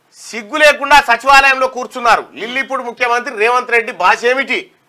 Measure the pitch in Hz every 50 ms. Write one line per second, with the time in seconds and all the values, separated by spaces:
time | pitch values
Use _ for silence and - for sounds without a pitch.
0 | _ _ _ - - - - 233 220 202 277 311 302 294 285 220 277 277 294 285
1 | - - 233 233 262 269 277 269 277 269 262 262 262 262 254 247 247 - - 254
2 | 240 233 214 156 120 101 - 151 196 233 247 262 269 269 262 254 247 240 220 -
3 | 247 240 240 240 233 - - 202 208 233 247 247 240 233 240 233 220 226 226 170
4 | 175 190 226 220 226 240 254 269 262 214 220 185 - - _ _ _